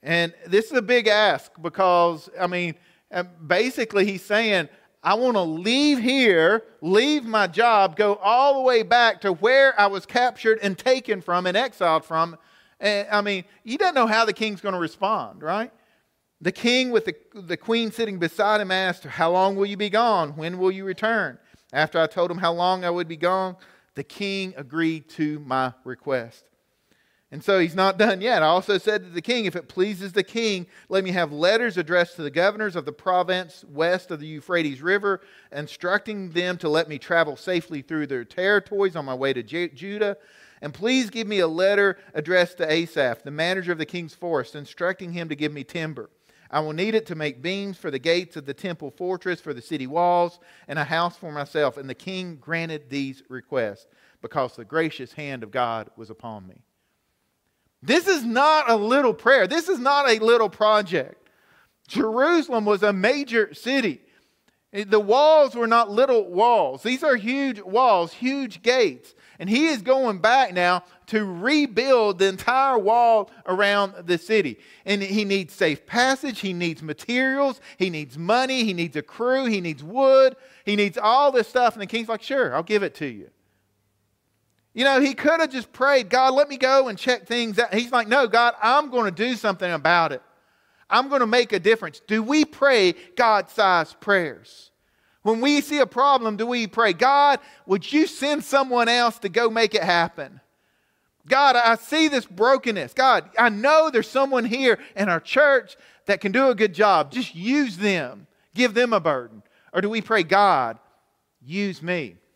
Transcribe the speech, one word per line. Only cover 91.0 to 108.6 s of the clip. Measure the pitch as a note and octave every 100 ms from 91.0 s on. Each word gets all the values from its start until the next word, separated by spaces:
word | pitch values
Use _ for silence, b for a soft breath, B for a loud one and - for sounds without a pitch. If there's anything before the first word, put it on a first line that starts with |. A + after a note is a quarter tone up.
| C4+
gonna | C#4 A#3
make | A#3+ A#3+
a | G3
difference." | F3 A3 E3 - -
Do | G#3+
we | A3 D4+ D4
pray | - C#4 B3 F#3 E3+ B -
God-sized | A#3+ G#3 F#3 - G3 F3 D#3 -
prayers? | - G3+ D#3+ A2+ G#2 - - _ _ _ _ _
When | G3+ A3+
we | C4+ D4
see | C#4+ D4
a | B3
problem, | A#3+ C#4 C4+ A3+ G#3
do | A3+
we | B3 A3
pray, | A3+ A3+
"God, | E3+ B3 C#4+ C#4+ C#4 B B -
would | F#3+ -
you | D4 D#4+
send | - C#4 D4+
someone | - C#4 C4+ A#3+ A#3
else | A#3+ A#3+ -
to | G3+
go | F3 A#3
make | A3+ A3+ G#3+
it |
happen? | E3+ F3 E3 - C3+ C3+ _ _ _ _ _ _ _ _ -
God, | C4 C#4 B3
I | A#3 A3+
see | - D4+ D#4
this | C#4 -
brokenness. | F3+ A#3 C4+ B3 G3+ C3
God, | - C4 G#3+ D3 -
I | A#3
know | G3+ B3+ D#4 D#4+
there's | B3 -
someone | C4 C#4 C4 A#3
here | A#3+ C4+ G#3 B -
in | G3
our | E3+
church | - C4 D4 C4+ G#3 - b b -
that | G3+
can | G3+
do | G#3 C4+
a | A3
good | G#3+
job. | E3 G#3 F3+ C#3+
Just | A#3+ A3+ E3
use | G3 C#4+ C4+ E3+
them. | G#3 F#3 B2+ G#2 - _ _
Give | -